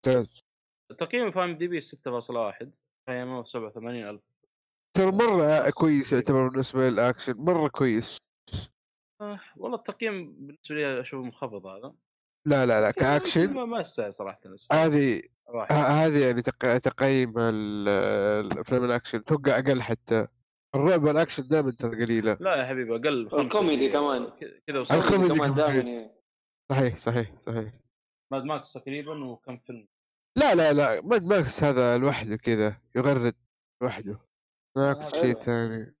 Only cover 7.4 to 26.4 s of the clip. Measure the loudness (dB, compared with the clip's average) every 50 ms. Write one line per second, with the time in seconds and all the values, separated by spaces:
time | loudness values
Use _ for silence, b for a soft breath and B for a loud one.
7.4 | 0 0 2 2 0 0 0 0 0 2 2 0 -2 -4 -12 -16 _ _ _ _
8.4 | _ -12 -12 -12 -12 -12 _ _ _ _ _ _ _ _ _ _ -12 -12 -12 -14
9.4 | B B B -12 -8 -8 -8 -6 -8 -10 -10 _ -6 -6 -4 -6 -10 -12 -16 -18
10.4 | -18 -20 -20 _ _ -8 -4 -4 -2 -2 -2 -4 -6 -8 -10 -10 -10 -10 -10 -10
11.4 | -10 -10 -10 -12 -14 -14 -16 -16 -18 -18 -20 _ _ _ _ _ _ _ _ _
12.4 | _ 2 2 4 4 4 4 4 4 2 2 2 2 2 2 2 0 0 2 2
13.4 | 2 2 0 -4 -6 -4 -4 -6 -6 -6 -6 -6 -6 -6 -8 -10 -12 -12 -12 _
14.4 | _ -20 -20 -20 -4 0 2 4 4 4 4 4 4 2 0 0 -4 _ _ _
15.4 | _ _ -8 -8 -2 0 2 2 4 4 4 4 4 4 4 4 4 4 2 2
16.4 | -2 -4 -4 _ 0 2 2 2 2 -2 -2 2 2 2 4 2 2 0 0 0
17.4 | 0 0 0 0 -2 -4 -4 -2 0 2 2 2 2 2 0 0 2 2 0 0
18.4 | -2 -4 -6 -6 -4 -2 0 0 0 0 -2 -2 -4 -6 -8 -8 -2 -2 -2 0
19.4 | 2 2 2 2 2 2 0 0 0 -4 -6 -6 _ 0 0 0 0 -2 _ _
20.4 | _ _ _ _ _ _ -2 0 2 4 4 4 4 2 4 2 2 0 -2 -8
21.4 | -4 0 0 2 2 0 -2 -4 -6 -6 -2 -2 -2 0 0 0 2 0 0 0
22.4 | 0 0 0 0 -2 -4 -4 -6 -4 -4 -4 -2 0 0 0 0 -4 -2 -2 -2
23.4 | -2 0 0 0 2 2 2 2 2 2 2 2 0 0 -2 -2 -4 -8 -12 _
24.4 | -18 -18 -18 _ _ -6 -6 -6 -2 2 2 2 4 4 2 4 4 4 4 2
25.4 | 2 2 2 2 2 2 2 2 0 0 -6 -10 -12 -14 _ _ _ _ _ _